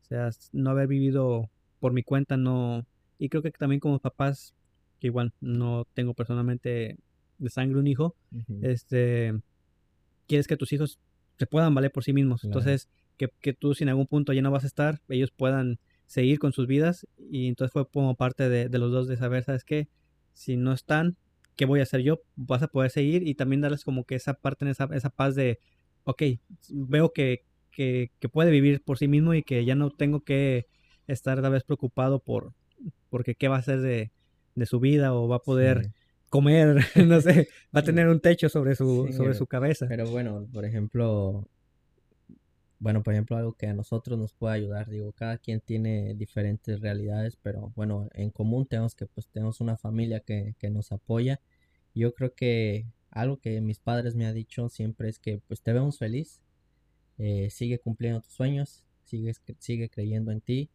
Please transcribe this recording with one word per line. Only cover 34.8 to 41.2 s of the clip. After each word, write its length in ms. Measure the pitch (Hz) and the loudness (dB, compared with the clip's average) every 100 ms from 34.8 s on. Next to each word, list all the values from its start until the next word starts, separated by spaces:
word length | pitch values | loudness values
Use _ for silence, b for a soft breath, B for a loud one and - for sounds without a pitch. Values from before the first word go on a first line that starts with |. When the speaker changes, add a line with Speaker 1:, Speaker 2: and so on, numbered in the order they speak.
| 131 147 135 | 4 4 4
Speaker 1:
o 140 | 123 117 | 2 0
va 100 | 123 | 0
a 60 | |
poder 400 | - 131 131 98 | 2 4 4 4
Speaker 2:
Sí. 80 | 101 - _ _ _ | 0 -8 _ _ _
Speaker 1:
comer", 480 | 143 143 156 151 143 | 4 6 8 8 6
<laughs> 300 | 123 - 170 | 6 8 8
no 140 | 165 | 8
sé, 260 | 156 180 151 B B - | 8 6 6 B B 0
"va 60 | |
a 20 | |
Speaker 2:
Sí. 20 | 156 | 2
Speaker 1:
tener 220 | 165 170 | 4 6
un 100 | 165 | 6
techo 280 | 175 170 160 | 6 6 4
sobre 260 | 151 135 135 | 2 0 2
su, 320 | 131 123 135 | 2 2 0
Speaker 2:
Sí, 60 | |
Speaker 1:
sobre 200 | 131 131 123 | 0 0 0
su 120 | 123 | -2
cabeza". 400 | 127 139 156 127 | -2 0 0 -2
Speaker 2:
pero 220 | 117 117 | -4 -4
bueno, 380 | 120 120 104 104 | -4 -4 -6 -10
por 120 | 110 104 | -8 -6
ejemplo, 840 | 110 104 120 117 104 | -4 -2 0 0 0